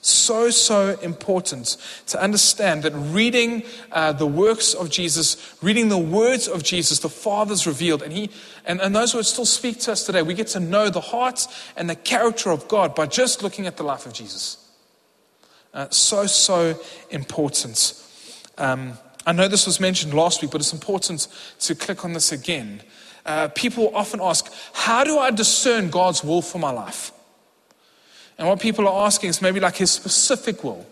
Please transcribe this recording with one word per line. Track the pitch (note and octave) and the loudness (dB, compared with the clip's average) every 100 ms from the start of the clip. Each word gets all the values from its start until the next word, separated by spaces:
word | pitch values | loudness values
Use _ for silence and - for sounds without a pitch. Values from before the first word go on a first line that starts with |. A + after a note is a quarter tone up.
So, | - - - A3 A#3 | 4 4 4 4 4
so | A3+ - G#3 G3 G3 | 4 4 4 2 0
important | F3 E3 - F#3 F#3 C3 A#2 - - - - | -6 -8 -2 -2 -2 -6 -6 -8 -10 -16 -8
to | - | -2
understand | G3 G#3 - - G3+ D#3 | 0 4 2 4 0 2
that | D3+ | -2
reading, | D3 D3 F3 A#3 B3 A#3 A#3 A3 - - | -2 -4 2 2 4 2 -2 -8 -14 -6
uh, | E3 D#3 | 0 0
the | C#3+ D3+ | 2 0
works | D3 G#3 A3 - - | 4 4 4 0 0
of | F3 | -2
Jesus, | E3 F3 D#3+ D#3 - - - | -2 -2 0 0 -2 -8 -4
reading | E3+ A3 A3+ | 0 2 4
the | G3 | 2
words | E3 F#3 A#3 C4 - | 2 2 2 2 -2
of | F#3+ | -2
Jesus, | D3 F3+ E3 D3+ | -2 0 0 0
the | D#3 | -4
Father's | - A3 G3+ G#3 G3+ F3 | -6 -4 0 0 0 -2
revealed, | C#3 E3+ D3+ | 0 0 0
and | D3 | -2
he, | E3+ G#3 - - - - | -8 -8 -10 -20 -14 -6
and, | F3+ | -2
and | F#3+ G3+ | 0 2
those | A#3 A#3+ | 2 0
words | G#3+ | 0
still | - A#3 | 0 0
speak | - B3 A3+ | 0 -2 -4
to | - | -2
us | G#3 - | -2 0
today. | F#3 | 0
We | D#3 F3+ | 0 -2
get | G#3+ | -4
to | G3 | -4
know | E3+ G3+ G#3+ | 0 2 2
the | F3+ | 0
heart | - A#3 B3+ - - - - - | -4 -2 0 -2 -6 -6 -16 -8
and | F3 | -6
the | E3 | -6
character | - B3 A3+ A3+ G3+ | -2 2 2 2 0
of | D#3+ - | -2 2
God | G#3+ F3+ | 2 2
by | - D3+ | 2 0
just | - B3+ - | 2 2 2
looking | G3+ - F#3+ | -4 -6 -8
at | - | -6
the | |
life | D3+ C3 B2+ | -6 -6 -8
of | |
Jesus. | A2 G#2+ F#2+ - - _ _ _ _ _ _ _ _ _ _ _ | -14 -14 -10 -10 -10 _ _ _ _ _ _ _ _ _ _ _
Uh, | - C#3 | -12 -2
so, | - - G#3 G3+ | 0 2 2 2
so | - - F#3 E3 D#3+ - - - | 2 4 4 2 -2 -10 -20 -12
important. | D3+ C3+ - D3 - B2+ A2 - - - - - - - - | -10 -8 -4 -2 -2 -4 0 0 -2 -20 -20 -20 -20 -20 -4
Um, | C3+ C3 C3 A#2 - - - | -2 -2 -6 -14 -20 -6 -2
I | |
know | E3+ G3 | 2 4
this | G3 G3 | 4 2
was | E3+ | 2
mentioned | F#3 F#3 D#3 | 0 0 0
last | D3 E3+ - | 2 2 2
week, | D3 | -2
but | D3+ | -2
it's | D3 | -4
important | D#3+ - G3 - E3 - - - - | -4 -4 -2 -2 -4 -6 -8 -20 -8
to | - | -4
click | E3 - G3 F3+ | -4 -6 -6 -6
on | |
this | E3 - | -2 -2
again. | D3 B2 D#3+ A2 G#2 - - - - - | -2 -4 -6 -6 -14 -18 -20 -20 -16 -6
Uh, | D#3 D3+ | -2 -2
people | - A#3+ A#3+ G#3+ G#3 | -2 -4 2 0 0
often | G#3 G#3+ | -4 -2
ask, | F#3 D#3+ - - - | 0 0 -2 -10 -14
"How | - - A#3 | -4 0 4
do | C#4 D4+ | 4 4
I | C4 | 4
discern | G#3+ - - C4+ A#3 F#3 | 2 2 2 2 2 2
God's | F3 F#3 F3 | 2 2 2
will | D3 E3+ | 0 0
for | E3+ F3+ | 0 -4
my | D3+ | -4
life?" | A#2+ G#2 - - - _ _ _ _ _ _ _ _ _ - - - | -4 -8 -10 -12 -14 _ _ _ _ _ _ _ _ _ -20 -20 -4
And | E3 | 0
what | F#3+ | 2
people | A3+ A3 G3+ | 0 2 2
are | F#3+ G#3 | 4 2
asking | G3+ F#3+ | 2 0
is | E3 | 0
maybe, | F#3 F#3+ | 0 2
like, | F#3 - | 0 2
his | F#3 | 0
specific | - F#3 - - C4 - G#3 | 0 0 0 2 2 -2 -4
will. | C#3 G2+ - | -6 -10 -14